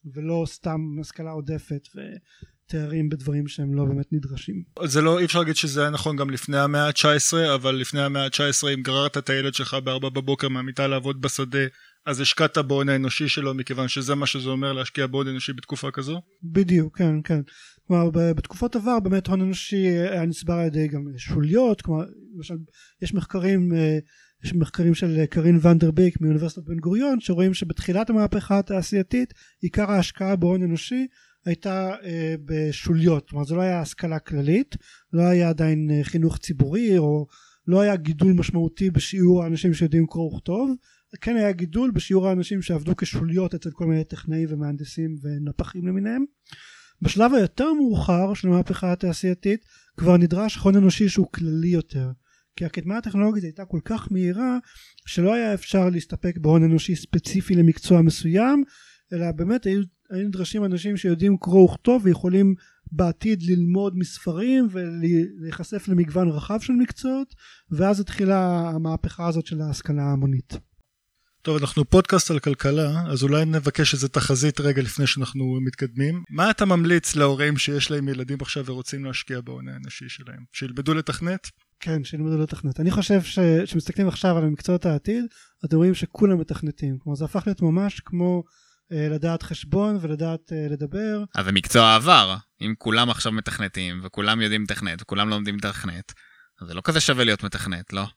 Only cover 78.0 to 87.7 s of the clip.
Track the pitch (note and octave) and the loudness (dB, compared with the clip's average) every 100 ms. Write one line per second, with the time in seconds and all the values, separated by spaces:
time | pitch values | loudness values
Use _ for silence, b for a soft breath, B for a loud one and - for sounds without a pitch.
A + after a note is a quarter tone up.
78 | C#3 C3 B2+ C#3 C3 D3 C3 B2+ B2+ C#3 | -4 -6 -6 -8 -8 -8 -8 -10 -10 -10
79 | C3+ B2 - B2+ A#2+ B2+ C3 C3 C3+ - | -8 -10 -8 -10 -10 -14 -14 -16 -16 -16
80 | B2+ - B2 C3 B2 - C3 B2 C#3 D#3 | -16 -18 -18 -20 -18 -12 -10 -6 -2 -2
81 | D#3 C3+ E3+ F#3 - _ _ _ E3+ D#3+ | -2 -4 -4 -6 -10 _ _ _ -6 -4
82 | C3 D#3 D#3 D#3+ D#3 - C#3+ C3 D#3+ G3+ | -4 -6 -2 -2 -2 -4 -6 -2 0 0
83 | F#3+ G3+ E3+ - F3 D#3+ G3 E3+ - F3+ | 2 2 2 2 4 4 2 -4 -4 0
84 | F#3+ - F#3+ E3+ D#3 D3+ - F3+ F3 D3 | 0 0 0 2 0 -2 -2 0 0 -2
85 | - A3+ A#3 b b b D#3 D#3+ F3+ F#3 | -2 -4 -4 b b b 0 4 4 2
86 | - - G3+ F#3 D#3 - D#3 - C#3+ C3+ | -4 0 2 2 -2 -6 -6 -6 -6 -6
87 | D3+ C#3+ D#3 G3 G#3 G3 E3+ | -6 -6 -4 -4 -4 0 2